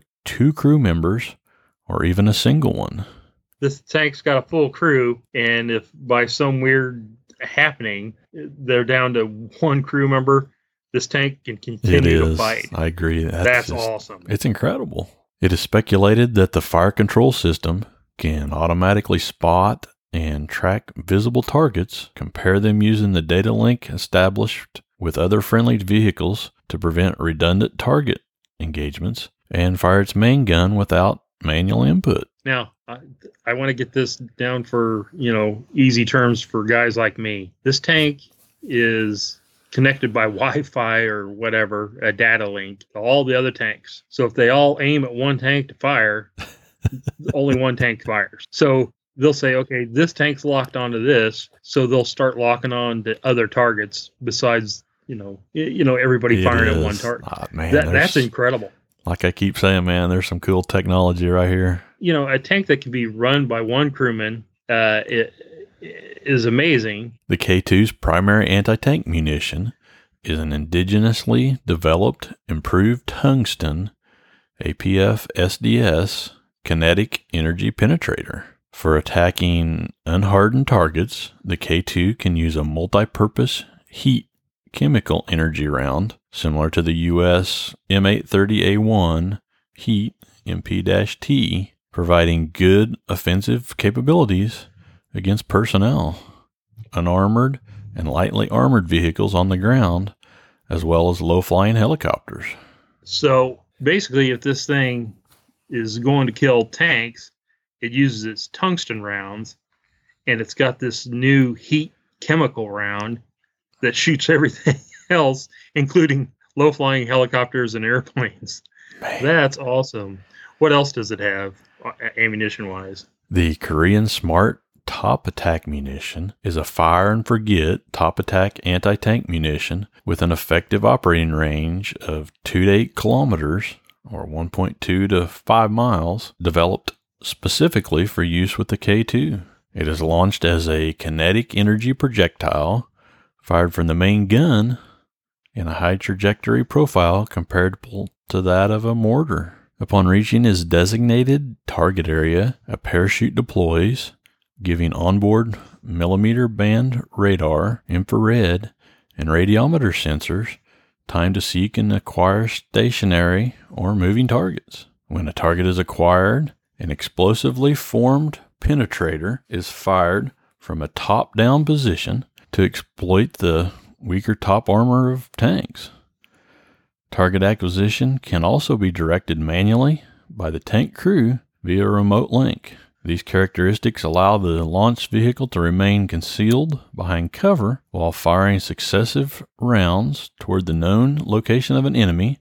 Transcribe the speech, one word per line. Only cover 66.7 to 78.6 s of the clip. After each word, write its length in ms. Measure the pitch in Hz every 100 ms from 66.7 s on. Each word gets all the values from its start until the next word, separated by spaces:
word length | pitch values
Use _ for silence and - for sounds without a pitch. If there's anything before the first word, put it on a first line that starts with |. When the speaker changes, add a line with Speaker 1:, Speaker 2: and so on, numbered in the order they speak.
| 135 110 104 117 113 -
Speaker 1:
The 80 | 92
K 240 | - 92
two's 320 | - 95 110
primary 560 | - - 85 98 104 -
anti-tank 580 | 98 - 110 - 156 -
munition 640 | 80 76 76 - 78 110 - _ _ _ _
is 140 | - 78
an 100 | 78
indigenously 1120 | 73 76 87 92 104 113 113 - 120 131 131
developed 720 | - 82 82 82 113 - - - -
improved 580 | 80 - 90 104 123 -
tungsten 840 | - 143 135 117 - 78 78 101 - _ _ _ _ _ _
A 140 | -
P 240 | - 95 95
F 280 | 101 110 - -
S 200 | 90 -
D 240 | 113 117
S 500 | 110 80 98 - - - _ _
kinetic 600 | - 82 82 90 113 - -
energy 380 | 85 80 87 101
penetrator. 720 | - 110 165 - - - - - _